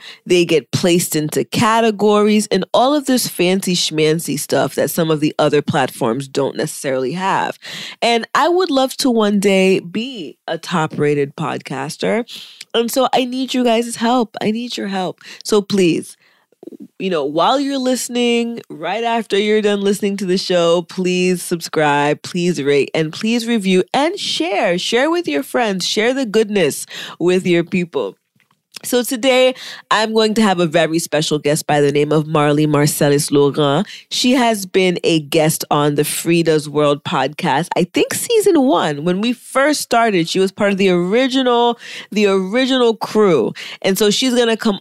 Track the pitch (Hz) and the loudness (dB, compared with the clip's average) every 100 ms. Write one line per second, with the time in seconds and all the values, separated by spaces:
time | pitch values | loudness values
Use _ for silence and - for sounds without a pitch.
0 | - - - 180 170 156 - - 180 175 | -4 -14 0 2 4 0 0 0 2 2
1 | 175 156 151 135 - 196 220 226 226 196 | 2 -2 -2 -4 -2 0 2 2 2 2
2 | 208 208 208 208 208 190 - 220 254 302 | 2 4 4 2 2 -2 0 2 2 2
3 | 269 254 - - 180 190 190 175 - 156 | 2 0 0 -2 0 0 0 -2 -2 0
4 | 156 165 151 143 - 135 151 - - - | 2 0 -2 -6 -2 -2 0 -2 -2 0
5 | 160 156 151 - 147 147 - 156 127 - | 0 0 0 0 2 2 0 -2 -2 -2
6 | 120 127 135 139 135 107 151 - 143 131 | -2 -2 -4 -2 -2 -2 -6 -6 -4 -2
7 | 131 175 190 156 - - - - - - | -4 -4 -2 -2 -2 -6 -14 -14 -14 -4
8 | 233 233 - - 311 349 349 269 262 - | 0 0 0 0 2 2 0 0 0 0
9 | 262 226 208 208 202 190 190 190 170 208 | 0 2 2 2 2 2 4 2 -2 -8
10 | 254 240 143 - - 160 - 170 156 - | -8 -10 -14 -12 -10 -8 -4 -4 -4 -2
11 | 147 143 139 - 127 127 - 135 143 - | 0 0 -2 -4 -6 -6 -8 -10 -8 -6
12 | 180 214 240 - - - - 220 233 269 | -2 -2 -4 -12 -18 -20 -6 -4 -2 0
13 | 247 247 254 254 254 254 240 226 240 - | 0 0 -2 -4 -4 0 2 0 -2 -4
14 | 226 254 214 - 208 220 240 - 208 190 | 0 0 -2 -4 -4 -4 -6 -8 -6 -6
15 | 175 - - - - 214 196 202 170 - | -6 -8 -20 -14 0 0 2 2 2 2
16 | - - _ _ _ _ - - - - | -4 -20 _ _ _ _ -20 -20 -20 -8
17 | 190 160 143 156 185 269 277 277 254 247 | -4 -2 -2 0 2 2 -2 -2 -2 -2
18 | - 240 240 233 233 233 - 151 165 214 | -4 -2 0 0 -2 -8 -14 -10 -6 -4
19 | 233 233 - 202 214 214 208 202 196 202 | -2 -4 -2 -2 2 2 2 0 0 0
20 | 202 196 185 185 - 175 170 170 170 185 | -2 -4 -2 -2 0 2 4 2 0 -4
21 | 180 180 185 180 - 170 - 156 151 143 | -2 0 0 0 -2 -6 -4 0 2 2
22 | 147 151 - 180 175 151 139 143 - 160 | 0 -2 -4 -2 -2 0 2 2 2 -2
23 | 156 - 220 233 226 233 190 185 - 262 | -4 -4 -2 -2 0 -2 2 2 2 0
24 | 311 403 - - 330 392 214 175 - 233 | 0 -2 -6 -4 -2 0 0 -2 0 0
25 | 302 349 339 285 269 254 220 190 - 208 | 0 0 -2 -4 -4 -2 -2 -2 -2 0
26 | 233 269 233 220 208 208 147 - - - | 0 0 0 0 0 2 0 -2 -12 -14
27 | - - 175 185 185 170 170 185 170 143 | -14 -2 2 2 2 0 2 -2 -2 -4
28 | 101 - _ _ _ _ _ - - 247 | -6 -8 _ _ _ _ _ -14 -2 -2
29 | 233 254 262 254 254 254 - - - 196 | 0 0 2 4 2 0 -14 -14 -2 0
30 | 220 220 220 214 214 180 170 165 156 165 | 2 2 2 4 2 2 2 2 0 -2
31 | - 151 156 151 147 151 - 147 143 147 | -2 -2 0 -2 0 -2 0 2 2 2
32 | 147 156 156 156 147 147 151 143 151 - | 2 0 0 0 2 2 2 2 2 2
33 | 143 143 - 143 143 135 143 147 214 - | 2 2 2 4 4 2 2 0 -2 -10
34 | - - 247 262 233 214 190 190 185 180 | -10 -2 2 4 4 2 -2 0 2 2
35 | 139 160 143 165 156 - - 151 147 147 | 0 0 0 2 2 0 -2 0 2 0
36 | 151 - 165 170 165 156 147 147 147 147 | -2 -4 0 0 2 0 0 0 0 0
37 | - 151 139 151 160 135 175 - 180 294 | -2 -2 -2 -2 -2 -2 -2 -2 -2 0
38 | 523 - - 453 415 330 262 233 165 143 | -2 -4 0 2 4 4 4 2 0 -2
39 | 165 185 233 240 - 262 285 294 - 233 | -2 -2 -2 -4 -4 0 0 0 0 2
40 | 226 185 170 190 190 - 202 190 196 180 | 2 0 0 0 -2 0 -2 2 2 2
41 | 180 233 262 262 247 240 240 233 - - | 2 0 2 0 0 2 2 -2 -10 -18
42 | - 208 202 196 185 240 262 262 233 220 | -6 0 2 2 0 0 0 2 2 0
43 | - 214 202 147 101 - - - 196 190 | -2 2 4 4 0 -4 -16 -6 -2 2
44 | 208 - 262 247 233 220 226 196 | 2 2 0 2 2 2 0 -2